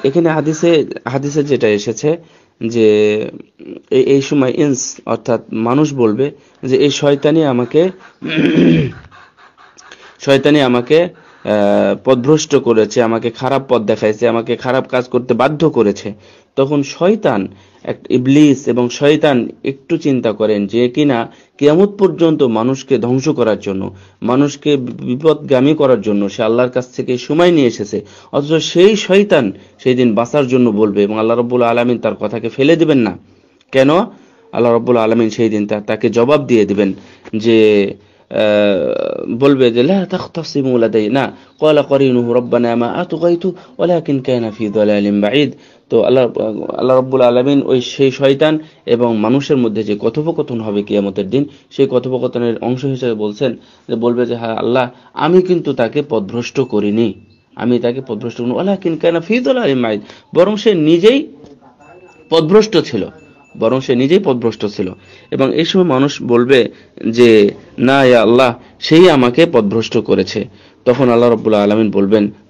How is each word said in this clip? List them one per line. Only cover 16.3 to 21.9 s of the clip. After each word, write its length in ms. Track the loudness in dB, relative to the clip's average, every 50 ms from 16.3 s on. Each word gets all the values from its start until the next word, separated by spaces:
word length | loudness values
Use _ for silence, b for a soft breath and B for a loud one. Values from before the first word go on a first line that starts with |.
| b b b b b
তখন 260 | -2 -2 0 0 -2 -2
শয়তান, 680 | -4 -6 -2 0 0 0 0 0 -2 -2 -2 -4 -6 b b b b b b b
এক 160 | -12 -12 -12 -6 -2
ইবলিস 600 | -2 -2 2 2 4 4 6 4 4 2 0 -4
এবং 200 | -2 0 -2 -2
শয়তান 600 | -4 -2 2 2 2 2 2 2 2 0 -2 -4 -8 -10 _
একটু 320 | -10 -10 -10 _ _ -6
চিন্তা 360 | -4 -2 0 -2 0 0 -2 -2
করেন 340 | -2 0 0 0 -2 -2
যে 220 | -2 0 0 0 0
কিনা 440 | 0 0 0 0 0 0 -4 -6 b b b b b 0
কিয়ামত 300 | 2 2 4 4 2
পর্যন্ত 540 | 2